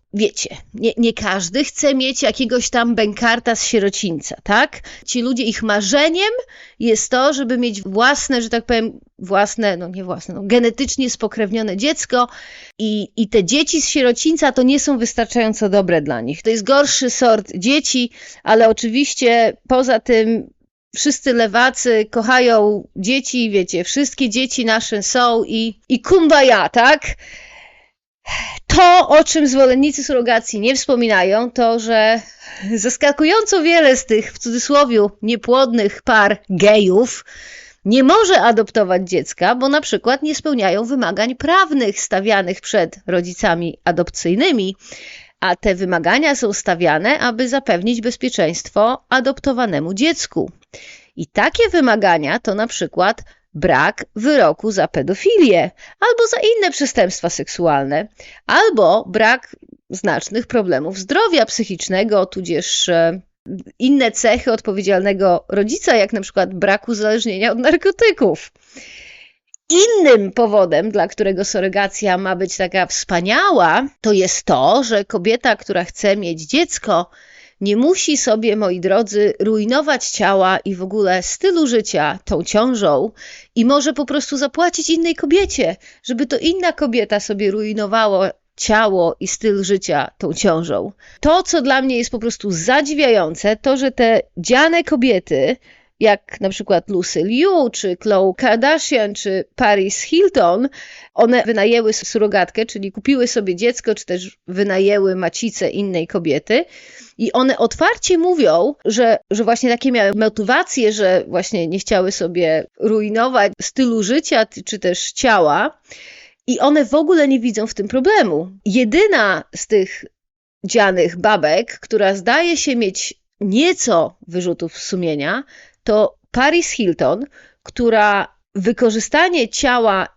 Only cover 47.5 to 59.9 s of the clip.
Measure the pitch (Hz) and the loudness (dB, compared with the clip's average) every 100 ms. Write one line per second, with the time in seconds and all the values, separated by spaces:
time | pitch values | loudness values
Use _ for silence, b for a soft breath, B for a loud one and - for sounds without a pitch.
47.5 | 277 269 175 202 240 226 - 254 - 165 | -2 0 -2 0 -2 -4 -4 -6 -2 -2
48.5 | 170 - - 220 254 - 254 254 277 - | -2 -4 0 0 0 -2 -2 0 -2 -2
49.5 | 247 240 147 160 196 302 330 - - 80 | -2 -2 -2 -4 -2 -2 -2 -6 -6 -6
50.5 | - _ - B B B B 165 - 247 | -8 _ -20 B B B B -8 -2 0
51.5 | - 453 349 262 220 196 170 139 208 - | 2 0 2 2 2 2 2 0 -4 -4
52.5 | 202 220 - 160 - 185 226 - b b | -4 -4 -6 -6 0 0 -2 -8 b b
53.5 | 156 175 135 160 - - - 240 294 175 | -4 0 2 2 -2 -10 -4 0 4 4
54.5 | 160 214 190 165 160 143 196 392 440 285 | 2 -4 -2 -2 -2 -4 -2 2 4 4
55.5 | 175 165 - B B 440 480 453 - 427 | 4 0 -6 B B 0 2 0 0 0
56.5 | 466 381 - 277 - 185 - 170 - 131 | 0 0 -2 -2 0 0 0 -6 -6 -8
57.5 | - 170 143 135 147 214 - B B - | -4 0 0 0 -4 -6 -12 B B -2
58.5 | 285 440 277 175 202 190 202 220 254 - | 2 2 4 4 2 0 0 2 2 -4
59.5 | - - - - | -20 -20 -20 -16